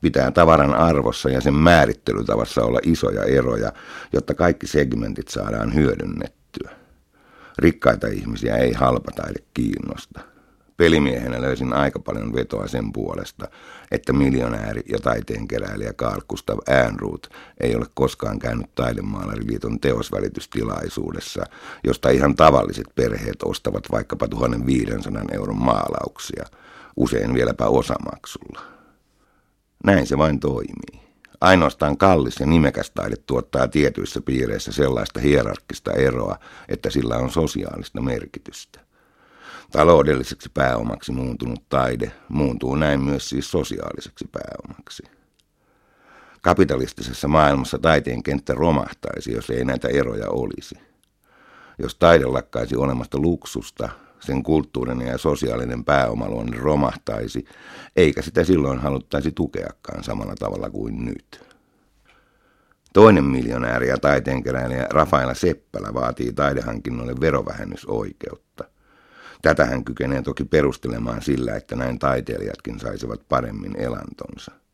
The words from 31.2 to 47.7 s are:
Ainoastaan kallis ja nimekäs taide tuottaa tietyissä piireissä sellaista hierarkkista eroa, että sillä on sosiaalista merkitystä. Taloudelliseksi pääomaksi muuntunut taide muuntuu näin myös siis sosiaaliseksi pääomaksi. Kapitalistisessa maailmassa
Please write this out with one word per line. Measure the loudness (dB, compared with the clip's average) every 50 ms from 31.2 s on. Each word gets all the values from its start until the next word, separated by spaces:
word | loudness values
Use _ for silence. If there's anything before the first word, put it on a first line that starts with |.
| _ _ _ 2
Ainoastaan | 6 8 8 8 6 4 2 _ 0 0 2 4
kallis | 4 6 6 4 2 0 -2 -2
ja | 2
nimekäs | 4 6 6 6 4 2 -2 -8 -6
taide | _ -6 -4 -4 -6
tuottaa | -8 _ -4 -4 -4 -4 _ 0 0 0 2
tietyissä | 2 2 2 2 2 -2 -8 -6 -6 -6
piireissä | -4 -2 -2 0 0 -2 -2 -6 -6 -6
sellaista | 0 2 2 2 2 0 -4 -4 -6 0
hierarkkista | 4 4 4 4 4 0 -4 -8 _ _ -16 -10 _ -4
eroa, | 0 2 2 2 2 0 -4 -4 -6 -8 -10 -20 -20 -20 -8 -8
että | -8 -4 -4 -2
sillä | -2 0 -2 0 -2 -2
on | -2 -2
sosiaalista | 0 0 0 0 -2 -4 -6 -6 -8 -10 -14 -10 _ -6
merkitystä. | -4 -4 -4 -4 -6 -10 -16 -18 _ -16 -18 -18 -20 _ _ -20 _ _ _ _ _ _ _ _ _ _ _ _ -20 -20 -20 -20 -20 _
Taloudelliseksi | 2 4 8 8 8 8 8 6 4 0 0 -6 -10 _ -14 -8 _
pääomaksi | 0 0 0 0 -2 -2 -4 -6 -8 -8 -6
muuntunut | -6 -4 -4 -4 -6 -6 -6 -8 -8 -10 _ _
taide | -2 0 0 0 -2 -4 -6 -8 -8 -16 _ _
muuntuu | -2 0 0 0 -2 -4 -4 -4 -2
näin | 0 2 2 2 2
myös | 0 0 -2 -2 -4 -6
siis | -6 -6 -6 -2
sosiaaliseksi | -2 -4 -2 -2 -6 -8 -8 -10 -10 -12 -14 -16 _ -14 -14 -12
pääomaksi. | -10 -12 -12 -10 -14 -14 -14 -16 -18 -18 -20 -20 -20 -20 -20 -20 _ _ _ _ _ _ _ _ _ _ _ _ _ _ _ _ _ _ _ _ -20 -20 -20 -20 -20 _
Kapitalistisessa | _ 4 6 6 6 4 4 -2 -2 -4 -6 -10 -12 -12 -8 -4 -2 2
maailmassa | 4 6 6 6 4 2 0 -2